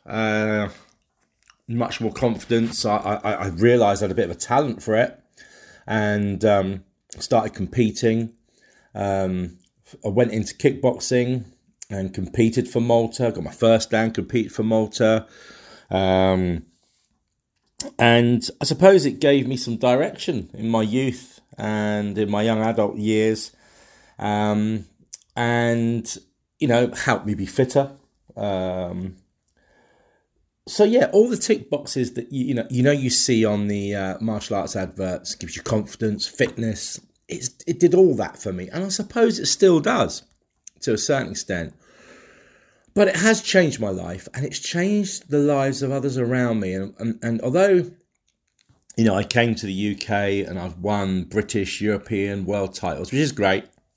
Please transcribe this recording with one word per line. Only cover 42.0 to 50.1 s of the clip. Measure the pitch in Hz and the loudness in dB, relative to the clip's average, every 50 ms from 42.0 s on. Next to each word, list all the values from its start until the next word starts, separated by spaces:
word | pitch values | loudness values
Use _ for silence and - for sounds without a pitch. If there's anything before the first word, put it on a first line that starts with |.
| - - - - - - - _ _ _ _ _ _ _ _ _ _ _ _ | -20 -20 -20 -20 -20 -20 -20 _ _ _ _ _ _ _ _ _ _ _ _
But | 202 208 190 | 2 2 4
it | - | 2
has | 160 185 220 226 220 - | 2 4 4 4 2 0
changed | - - 190 180 151 127 - | 2 2 4 4 4 0 -2
my | 110 101 | -4 -4
life, | 95 92 87 87 90 95 - - - | -4 -6 -6 -8 -10 -12 -12 -12 -8
and | 127 139 | -6 -6
it's | 143 - - | -6 -6 -8
changed | - - - 170 180 196 208 208 202 185 - - - - | -10 -6 -4 -2 0 0 0 0 -2 -4 -8 -12 -8 -2
the | 143 147 | 0 2
lives | 143 147 143 139 135 135 135 139 139 | 2 2 2 2 0 0 -2 -2 -4
of | 131 | -4
others | 139 139 123 143 127 | -4 -2 -2 -2 -2
around | 131 123 120 127 127 123 120 113 110 | -2 -2 0 0 0 0 0 0 -2
me. | 98 92 92 | -2 -2 -4
And, | 95 98 98 - - | -4 -6 -8 -10 -8
and, | 113 117 110 - - | -6 -6 -6 -4 -4
and | 120 113 113 - | -4 -4 -2 -2
although, | 127 131 180 190 202 190 180 160 - - _ _ _ _ _ _ _ _ _ _ _ _ _ _ _ _ _ _ _ - | 0 2 2 4 4 4 2 2 0 -8 _ _ _ _ _ _ _ _ _ _ _ _ _ _ _ _ _ _ _ -2
you | - 113 | 2 2
know, | 110 95 | 2 2
I | 98 104 | 2 -2
came | - - 120 117 120 110 | 0 2 2 4 4 2
to | 107 - | -2 -4
the | 101 98 | -6 -6
U | 92 101 104 104 | -4 -4 -4 -6
K | 101 - - | -8 -6 -2